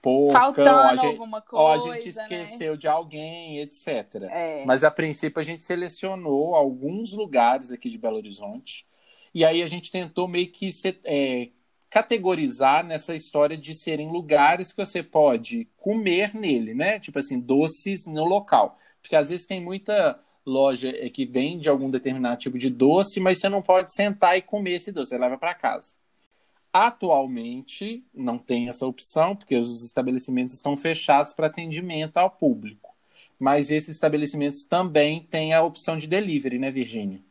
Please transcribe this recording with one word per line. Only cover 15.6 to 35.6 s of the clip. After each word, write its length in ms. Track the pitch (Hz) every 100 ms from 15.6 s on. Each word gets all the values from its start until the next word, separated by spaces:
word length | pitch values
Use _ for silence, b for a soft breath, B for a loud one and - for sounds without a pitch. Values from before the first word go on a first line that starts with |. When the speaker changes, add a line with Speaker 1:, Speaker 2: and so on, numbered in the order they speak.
| 113 _
Speaker 1:
comer 560 | - 220 202 175 208
nele, 400 | 214 202 127 110
né? 240 | 117 170 214
Tipo 200 | - 143
assim, 180 | 139 127
doces 680 | 123 135 156 - 196 190 -
no 160 | 156
local. 540 | 165 196 202 131 101 b b b
Porque 160 | - 156
às 100 | 143
vezes 160 | 175 -
tem 160 | 190
muita 560 | 175 196 196 208 165 123 b b -
loja, 440 | 131 139 127 131
é, 200 | 131 127
que 160 | 131 127
vende 420 | 123 139 175 151
algum 220 | 139 135
determinado 500 | 131 131 131 123 120
tipo 180 | 135 127
de 120 | 131
doce, 500 | 120 131 175 196 -
mas 200 | 185 185
você 100 | 196
não 120 | 196
pode 320 | 190 185 185
sentar 440 | - 208 202 180 185
e 40 |
comer 340 | - 208 190 175
esse 160 | 190
doce, 160 | 180 127
você 80 | 123
leva 200 | 123 131
pra 160 | 165
casa. 420 | 180 131 - - - _ _ _ _ _ _ _
Atualmente, 1300 | 180 226 233 185 147 135 123 117 127 135 - 202 233 _
não 240 | - 127 120
tem 320 | - 120 120
essa 160 | 120 131
opção, 500 | 123 - - 165 202
porque 200 | - 127
os 280 | 120 117
estabelecimentos 720 | 120 - 131 127 127 127 127 -
estão 220 | 147 139
fechados 560 | 160 160 - 143 147
pra 140 | - 156
atendimento 720 | 151 165 156 180 156 156 170
ao 120 | 185
público. 640 | _ 151 110 107 107 - _ b b b _
Mas 320 | 135 147 143
esses 180 | 151 156 156
estabelecimentos 680 | 156 151 147 156 143 143
também 580 | - 170 185 151 147 160
têm 300 | - 160 156
a 100 | 160